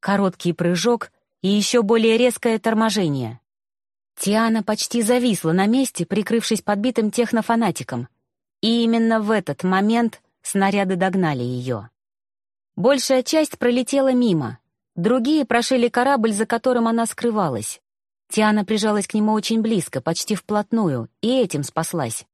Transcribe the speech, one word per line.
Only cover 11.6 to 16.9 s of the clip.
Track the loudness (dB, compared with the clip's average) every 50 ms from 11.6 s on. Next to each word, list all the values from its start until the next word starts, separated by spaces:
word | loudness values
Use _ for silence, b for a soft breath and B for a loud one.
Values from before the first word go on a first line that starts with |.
| -4 -4 -6 -6 -6 -14 _ _ _ _ _ _ _ _ _ _ _ _ _ _ _ _ _ -2
Большая | 2 2 2 2 2 0 0 0
часть | 0 0 0 0 0 0 -2 -2
пролетела | 0 0 2 2 0 0 0 2 2 4 2
мимо. | 4 4 4 2 2 0 -4 -8 -10 _ _ _ _ _ _ _
Другие | -2 0 2 2 2 2 2 2 2 2
прошили | 2 2 0 2 2 2 2 2 2
корабль, | _ 2 2 2 2 2 2 0
за | 0 -2 -2
которым | -2 -2 -2 _ 0 0 2 2
она | 0